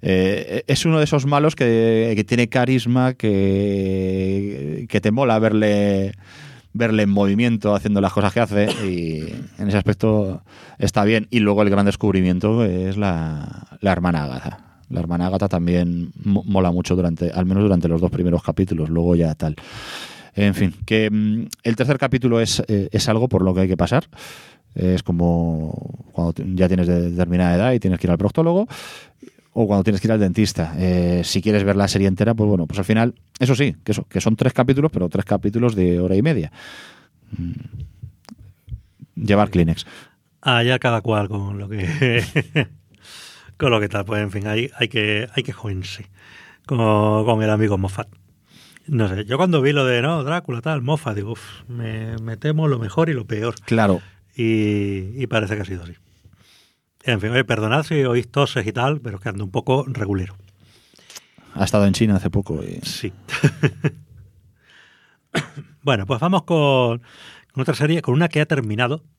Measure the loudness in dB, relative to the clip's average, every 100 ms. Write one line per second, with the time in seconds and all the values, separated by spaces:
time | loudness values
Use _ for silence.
0 | 2 2 2 0 -4 -8 -2 0 2 2
1 | 2 0 2 2 2 2 2 4 4 2
2 | 2 0 0 0 2 2 2 2 2 2
3 | 2 0 0 2 2 2 0 0 0 -2
4 | -2 -2 -2 -2 -4 -8 -8 -8 -4 -2
5 | 0 0 2 4 4 2 2 2 2 0
6 | -2 -8 -20 -20 -20 -20 _ -2 0 2
7 | 2 4 2 2 2 0 0 0 2 2
8 | 2 2 0 0 0 0 0 0 -4 -4
9 | -4 -6 -8 -12 -14 -8 -2 0 0 0
10 | 2 2 0 -6 -12 -20 -20 -4 -2 2
11 | 4 2 2 2 4 4 4 4 2 2
12 | 0 2 2 2 2 2 0 0 -2 -2
13 | -2 -2 -4 -6 -10 -14 -18 -4 0 2
14 | 2 0 -2 -6 -10 -14 -20 _ -10 -6
15 | -4 -2 0 0 0 0 0 2 0 -2
16 | -6 -6 0 0 2 2 2 0 0 0
17 | 0 0 -2 0 2 4 4 4 2 2
18 | 0 0 0 0 -2 -2 0 0 -2 0
19 | 2 4 2 0 -4 -6 -12 -18 -16 -14
20 | -16 -20 -14 -2 0 2 -2 -2 -2 2
21 | 2 2 0 -2 -4 -6 -4 -2 0 0
22 | 0 0 2 2 2 -2 0 0 2 0
23 | 2 2 2 2 2 2 2 2 2 0
24 | -2 -14 -20 -20 -20 -20 _ -4 0 0
25 | 0 0 2 2 0 -2 -6 -8 -12 -14
26 | -10 -4 -2 -2 -4 0 2 4 2 2
27 | 0 -2 0 2 2 4 2 2 0 0
28 | 0 2 0 2 2 2 0 -6 -16 -20
29 | -20 _ -20 _ _ 0 2 4 4 2
30 | 2 2 2 2 0 0 -4 -2 0 2
31 | 2 0 0 -2 2 2 4 2 2 2
32 | 2 2 0 2 2 2 0 -4 0 2
33 | 2 -2 _ -4 0 2 2 -2 -4 -4
34 | -2 -2 0 2 2 2 2 4 2 0
35 | -2 -2 0 0 0 0 0 2 2 2
36 | 2 2 2 0 -4 -10 -20 -20 -20 -20
37 | _ _ _ -10 -8 -8 -12 -14 -16 -16
38 | -20 _ -20 -20 -20 -20 -18 -18 _ _
39 | -16 -8 2 4 4 4 2 2 -6 -18
40 | -20 _ _ _ 0 2 2 0 0 0
41 | 0 0 0 -4 -6 -8 -8 -6 -4 0
42 | 2 2 0 -4 -2 -2 -4 -6 _ _
43 | -20 -20 -20 -20 -20 -2 2 2 0 -4
44 | -4 -2 -2 -4 -4 -4 -4 -4 -4 -2
45 | -2 -2 -4 -6 -6 -8 -8 -8 -10 -14
46 | -18 _ -20 -20 -20 -20 -6 0 2 4
47 | 4 2 2 2 2 2 2 0 -2 -6
48 | -12 -12 _ _ _ -20 -20 -20 -4 0
49 | 0 -2 -4 0 2 2 2 2 2 2
50 | 0 -2 -2 -6 -6 -8 -4 -4 -2 -2
51 | -2 -6 -8 -10 -14 -20 -14 -10 -8 -8
52 | -8 -10 -10 -6 -2 0 0 0 -2 0
53 | 0 0 -4 -4 -4 -6 -2 2 4 2
54 | -2 _ _ -4 0 2 0 0 -2 -6
55 | -8 -8 -2 -2 -2 -6 -6 -10 -12 -20
56 | _ _ _ _ _ _ _ _ _ _
57 | -2 -2 0 0 0 -2 0 0 0 0
58 | 2 0 -2 -2 -2 -2 -4 -2 -2 -2
59 | -6 -10 -8 -8 -6 -6 -2 -2 -2 -6
60 | -4 -4 -4 -10 -20 _ _ _ _ _
61 | _ -20 _ _ -18 -4 0 2 2 2
62 | 2 2 0 -4 -4 -6 -8 -12 -12 -10
63 | -10 -12 -12 0 0 2 -2 -2 -6 -6
64 | -20 -20 -20 _ _ _ _ _ _ _
65 | _ _ _ -8 -8 -14 -20 _ 0 0
66 | 0 -2 0 -2 0 0 2 2 2 -2
67 | -8 -20 -20 -20 _ -6 -4 -2 0 0
68 | 0 0 2 0 -2 -2 -2 -2 -2 -2
69 | -10